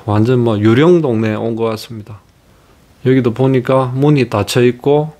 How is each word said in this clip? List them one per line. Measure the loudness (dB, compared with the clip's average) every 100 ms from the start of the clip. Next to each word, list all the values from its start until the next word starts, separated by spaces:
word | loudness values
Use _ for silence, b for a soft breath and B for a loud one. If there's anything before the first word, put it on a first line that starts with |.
| -4
완전, | 0 2 0
뭐, | 0 0
유령 | 2 4 4 2
동네에 | 2 -2 -2 -4
온 | -6 -4
것 | -4
같습니다. | -6 -12 -18 -18 -20 _ _ _ b b b b _ 0
여기도 | 2 0 0
보니까 | 0 0 0 0 0
문이 | 0 2 2 0
닫혀 | -2 -2 2
있고 | 2 0 0 0 -2 -10